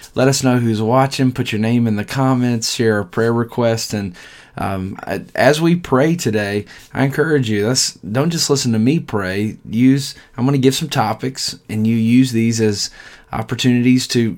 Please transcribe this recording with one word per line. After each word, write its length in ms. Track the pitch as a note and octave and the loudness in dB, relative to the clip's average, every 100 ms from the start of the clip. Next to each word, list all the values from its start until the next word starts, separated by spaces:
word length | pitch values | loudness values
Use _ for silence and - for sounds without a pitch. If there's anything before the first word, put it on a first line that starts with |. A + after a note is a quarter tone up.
| - | -8
Let 140 | - C3 | 0 0
us 160 | C3+ | 2
know 140 | C3 B2 | 2 2
who's 220 | A#2 G#2+ | 0 0
watching. 520 | A2 C3 C3+ - B2+ | 2 2 2 0 -2
Put 180 | B2+ A#2 | -2 -4
your 100 | G#2+ | -2
name 280 | A2 A#2+ A#2 | 0 2 2
in 80 | G#2 | 0
the 80 | |
comments. 680 | G#2 C#3 C3 B2+ B2 A#2 - | -4 -2 0 2 0 -2 -4
Share 280 | - A2+ G#2 | 0 0 0
a 40 | |
prayer 280 | F#2+ - A#2 | -2 -2 0
request. 600 | A#2 A#2 - A#2 A2+ - | 0 -2 0 0 0 -4
And, 220 | G#2 G2 - - - - - | -6 -6 -10 -20 -20 -18 -8
um, 400 | G2 F#2+ F#2+ - | -6 -4 -6 -8
I, 240 | - G2 - | -8 -8 -6
as 260 | - B2+ D3+ | 0 2 4
we 140 | E3+ | 2
pray 400 | F3 - B2+ D#3+ | 0 0 0 2
today, 520 | E3+ A#2+ G#2+ G2+ G#2 - - - | 0 -2 -2 -2 -4 -6 -14 -8
I 100 | G#2+ | -2
encourage 460 | C3+ C#3 D#3 D3 A2 | -2 0 0 0 2
you, 160 | G#2 G#2+ | 0 0
let's, 280 | C3 - | 0 -2
don't 360 | - F2+ A#2+ E3 | -6 -6 -2 0
just 200 | E3+ - | 0 0
listen 200 | C#3 B2 | 0 0
to 40 | A2 | 2
me 220 | A#2+ D#3+ | 2 0
pray. 580 | - G#2+ F#2 G2 G#2+ - - | -2 -4 -2 -2 -4 -6 -6
Use, 460 | A2 C3 C#3 C#3 - - - | 2 4 4 -2 -12 -14 -4
I'm 80 | |
gonna 140 | B2+ C#3+ | 0 2
give 180 | C3 C3+ | 2 2
some 140 | D3+ | -2
topics, 680 | C3 G#2+ A2 C3 C3+ - - - | -2 -2 -4 -8 -8 -10 -10 -8
and 200 | G#2+ A2 | -2 0
you 80 | A#2 | 2
use 340 | A2+ B2 B2+ | 4 4 4
these 300 | A2+ A2+ A2+ | 2 0 2
as 300 | G#2+ G2+ - - - - - | 0 0 -6 -10 -20 -20 -10
opportunities 720 | B2 A2 A#2+ C3 B2 B2 B2+ - | -8 -6 -2 2 4 4 2 2
to, 280 | B2 A2+ | 0 0